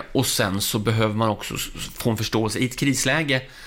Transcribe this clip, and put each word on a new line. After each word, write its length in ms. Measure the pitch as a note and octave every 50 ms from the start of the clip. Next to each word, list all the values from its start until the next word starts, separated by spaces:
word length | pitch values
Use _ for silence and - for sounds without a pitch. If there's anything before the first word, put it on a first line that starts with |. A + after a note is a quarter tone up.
| - -
och 140 | - C3 A#2+ -
sen 340 | - - A2+ G2 F#2+ G2+
så 180 | - - - A2+
behöver 360 | G2+ A#2 A2 A2+ A2 G#2+ G#2
man 140 | G#2+ A2+ A2
också 260 | G#2 - - - -
s-, 140 | - - - -
s-, 140 | - - - - -
få 120 | - A#2+
en 80 | A2 G#2+
förståelse. 420 | A2 - - A2 A2 G#2+ G#2 -
I 60 | B2+
ett 120 | A#2+ - -
krisläge, 600 | C#3+ C#3 C3 - - C3 C#3 D#3+ D#3+ C#3+ C3 C3 B2+ - - - -